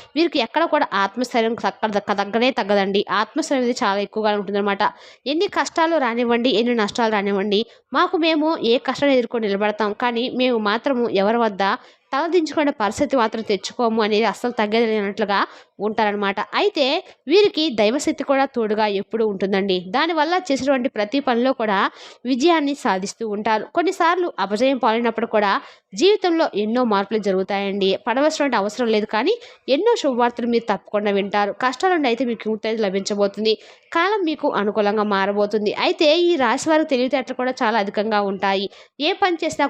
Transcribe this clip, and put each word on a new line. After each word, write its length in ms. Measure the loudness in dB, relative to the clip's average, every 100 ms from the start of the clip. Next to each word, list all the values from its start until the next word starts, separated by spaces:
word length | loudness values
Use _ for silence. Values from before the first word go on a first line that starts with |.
| -6 0
వీరికి 240 | 0 0 -2
ఎక్కడ 160 | 0 0
కూడా 120 | 0 0 0
ఆత్మస్థైర్యం 500 | -2 -2 -2 0 0 -2 -4
తగ్గ-, 260 | -2 -2 -2 0
తగ్గ-, 100 | -2
తగ్గనే 280 | 0 0 2 0
తగ్గదండి. 420 | 2 2 2 0 0 -2
ఆత్మస్థైర్యం 420 | -2 -4 -2 0
అనేది 120 | 0 0
చాలా 180 | 0 0 -4
ఎక్కువగా 260 | -2 0 0
ఉంటుందన్నమాట. 440 | -2 -2 0 0 -2 -4 -16 -12 -6
ఎన్ని 160 | -2 0 -2
కష్టాలు 400 | -2 0 2 2 0
రానివ్వండి, 460 | 0 0 2 2 2
ఎన్ని 160 | 2 0
నష్టాలు 300 | 0 0 0 0
రానివ్వండి, 420 | 0 -2 0 0 -2 -10 _ -2
మాకు 180 | 0 2 2
మేము 240 | 2 0 0 0
ఏ 40 | 0 -2
కష్టాన్ని 300 | 0 2 2
ఎదుర్కొని 300 | 0 -2 -2
నిలబడతాం, 420 | 0 -2 0 -2 -2
కానీ 220 | -2 -2 -2 0
మేము 160 | 0 0 0
మాత్రము 340 | 0 -2 -2 0 0
ఎవరి 180 | 2 2 0
వద్ద 180 | 0 -2 -2 -8 _ _
తలదించుకునే 580 | -4 0 0 0 0 0 0
పరిస్థితి 340 | -2 -2 0 2
మాత్రం 220 | 0 -2 -4
తెచ్చుకోము 500 | -4 -4 -2 0 0 2
అనేది 200 | 2 0
అస్సలు 220 | -2 -4 -2
తగ్గేది 280 | 0 0 0
లేనట్లుగా 480 | 0 -2 -2 0 0 -2 -8 -20 -6 -4
ఉంటారనమాట. 540 | 0 0 0 -2 -2 -4 0
అయితే 240 | 0 0 0 -2 -6 -12 2
వీరికి 320 | 4 4 2 -2 2
దైవశక్తి 440 | 2 2 -2 -2 0
కూడా 140 | 0 0 -2
తోడుగా 300 | -2 0 0 -2
ఎప్పుడూ 240 | -4 -2 -2
ఉంటుందండి. 460 | -2 0 0 0 -2 -2 -2
దానివల్ల 380 | 0 0 0 0 0
చేసినటువంటి 400 | 0 0 0 -2 -2
ప్రతి 220 | -2 -2 0
పనిలో 240 | 0 0 0
కూడా 180 | 0 0 0 -4 -20 -8 -4
విజయాన్ని 440 | 2 4 4 0 -2
సాధిస్తూ 400 | -2 -2 -4 -8 -6 -4
ఉంటారు. 280 | 0 -2 -2 -2
కొన్నిసార్లు 500 | 0 2 2 2 -2 -2
అపజయం 340 | -4 0 0 2
పాలైనప్పుడు 440 | 2 2 0 -2 0 2
కూడా 160 | 2 0 -4 -20 _ 2
జీవితంలో 440 | 2 4 2 2 0 0
ఎన్నో 200 | 0 0 2
మార్పులు 260 | 0 0 -2 0
జరుగుతాయండి. 600 | 0 -2 -2 -2 0 0 0 -2
పడవలసినటువంటి 520 | 0 0 0 0 0
అవసరం 260 | -2 -2 0 0
లేదు, 140 | 0 0
కానీ 180 | 0 -2 -6 -10 -2 2
ఎన్నో 180 | 2 2
శుభవార్తలు 460 | 0 0 0 0 -2
మీరు 120 | 0 0
తప్పకుండా 420 | -4 -4 -2 0 0
వింటారు. 340 | 0 0 -2 -2 -2
కష్టాల 260 | 0 0 2
నుండి 140 | 0
అయితే 140 | 0 -2
మీకు 140 | -4 -4
విముక్తి 220 | -4 -4
అయితే 100 | -2 -2
లభించబోతుంది. 680 | -2 -2 0 0 0 0 -2 -6 -20 _ 0
కాలం 240 | 0 0 -2
మీకు 180 | -2 -2 0
అనుకూలంగా 440 | 0 0 0 0 0 0
మారబోతుంది. 580 | 0 0 0 0 -2 0 0
అయితే 220 | 2 4 4 2
ఈ 20 | 2
రాశి 260 | 2 0 2
వారికి 180 | 0 2
తెలివితేటలు 440 | 0 0 -2 -4 -4
కూడా 140 | -4 -2
చాలా 140 | 0 0
అధికంగా 380 | 0 -2 0 0 0
ఉంటాయి. 340 | -2 -2 -2 -4 -10 -18 -4 -4
ఏ 40 | 0
పని 140 | 0 0
చేసినా 240 | -2 -2